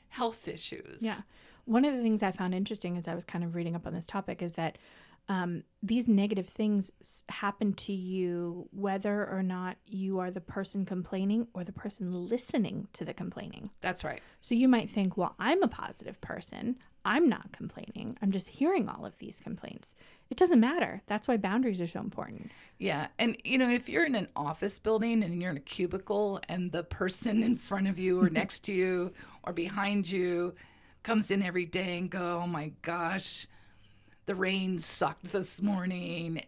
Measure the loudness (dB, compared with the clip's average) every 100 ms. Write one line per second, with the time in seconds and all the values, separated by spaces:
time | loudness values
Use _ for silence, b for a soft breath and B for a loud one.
0 | b -2 -2 -2 -8 -8 -8 -10 -12 -4
1 | -4 -4 -8 b b b 2 4 4 4
2 | 2 2 2 0 0 0 -2 -4 -4 -4
3 | -4 -6 -6 -4 -4 -2 -2 -4 -4 -8
4 | -6 -6 -6 -6 -6 -4 -4 -6 B B
5 | B B -4 -2 -2 -4 -8 _ 0 2
6 | 6 6 6 2 -2 -2 2 2 0 -6
7 | -20 -18 -12 -6 -4 0 0 0 -4 -6
8 | -2 -2 0 0 -4 -6 -10 -4 -2 0
9 | 0 0 0 0 0 -2 -4 -8 -8 -4
10 | -2 0 -2 -4 -6 -6 -4 -2 -2 -2
11 | -4 0 2 2 0 -6 -10 -8 -10 -6
12 | -6 -4 -2 -4 0 0 0 -2 -8 -8
13 | -8 -6 -8 -8 -12 -12 -14 -6 -4 -4
14 | -6 -8 B B 0 6 8 8 4 0
15 | 2 2 -2 0 2 4 4 2 -10 -10
16 | -12 -10 -8 -8 -10 -6 -4 -4 b b
17 | 0 4 6 4 -2 -12 -12 -10 -12 -10
18 | -8 -2 0 0 -2 -2 2 2 0 -4
19 | -10 -12 -14 -12 -12 -10 -10 -14 -18 -20
20 | b b b 4 8 8 8 6 0 -2
21 | -4 -2 2 2 2 2 2 0 -2 -4
22 | -8 -8 -10 -10 -14 B B B -2 -2
23 | -4 0 0 0 0 2 4 2 0 2
24 | 2 2 -2 -4 -4 -2 -4 -2 2 2
25 | 4 2 2 0 -2 -4 -6 -4 -2 -2
26 | -2 0 2 0 -4 -4 -2 -2 -4 -2
27 | -2 0 0 2 4 2 0 0 0 0
28 | 2 6 6 4 0 -2 -4 0 2 2
29 | -2 -6 B B -6 -4 -2 0 0 0
30 | 0 0 2 2 0 -4 B B B B
31 | 0 2 4 2 2 0 0 -2 -2 -2
32 | -2 -2 -2 0 0 -2 -4 -6 -4 -2
33 | 0 -2 -4 -8 -10 b b b b b
34 | b b -6 0 2 2 2 0 0 2
35 | 0 -2 -4 -2 -2 0 2 2 0 -2
36 | -4 -6 -4 -6